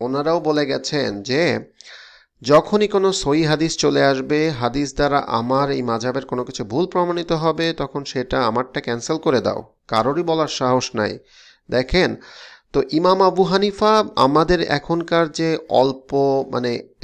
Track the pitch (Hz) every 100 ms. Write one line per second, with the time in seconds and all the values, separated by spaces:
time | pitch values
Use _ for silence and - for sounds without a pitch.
0 | 120 135 147 170 147 151 143 135 131 147
1 | 120 101 101 131 170 113 - _ - -
2 | - - _ _ 113 147 160 208 208 202
3 | 190 185 143 151 156 151 160 - 147 143
4 | 139 135 131 151 156 135 123 127 143 -
5 | 143 139 - 113 117 131 139 139 123 117
6 | 123 127 131 123 127 - 110 120 180 185
7 | 175 175 170 165 160 156 165 165 143 143
8 | 135 135 123 131 120 113 127 - - 120
9 | - 160 165 127 101 101 - _ _ 110
10 | 113 147 170 160 151 - 131 127 123 110
11 | 104 104 - - - _ _ 120 127 175
12 | 151 110 - - - - _ 147 135 156
13 | 175 185 190 170 180 190 202 196 214 214
14 | 208 - 131 151 160 175 165 143 - 170
15 | 165 170 170 147 165 160 - 110 135 135
16 | - 139 139 135 131 123 123 117 - _